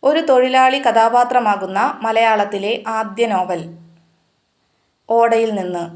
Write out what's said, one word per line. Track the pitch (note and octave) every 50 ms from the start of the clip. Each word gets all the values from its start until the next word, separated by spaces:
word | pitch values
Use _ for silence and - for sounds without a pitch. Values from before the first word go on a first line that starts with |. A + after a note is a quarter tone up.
| -
ഒരു | C4+ D4+ D#4+
തൊഴിലാളി | D#4+ D#4+ C4+ B3+ B3+ B3+ B3+ C4 C4 C4 C4 C#4
കഥാപാത്രമാകുന്ന | C#4 B3+ G#3+ A3+ A3+ A3+ A#3 B3 B3 B3 C4+ B3+ A#3 G#3+ G3+ G3+ F#3+ F#3 F#3+ G3 A3 C#4 D#4+ -
മലയാളത്തിലെ | G#3+ A3+ A3 A3 A3+ A3+ A3 G#3+ G3+ G3+ G#3+ G3 G3 G#3 A#3 - - -
ആദ്യ | A3 A3 A3 G#3 G3 G#3+ A#3 A3+
നോവൽ? | G#3 F#3 F#3 F3+ F#3 E3+ E3 E3 E3+ - - _ _ _ _ _ _ _ _ _ _ _ _ _ _ _ _ _ _ _ _ _ _ _ _ -
ഓടയിൽ | A3+ A#3 A#3 A#3 A3+ A3+ A3+ A3
നിന്ന്. | G#3+ G3+ F#3 F3+ F3+ F3 E3+ E3 E3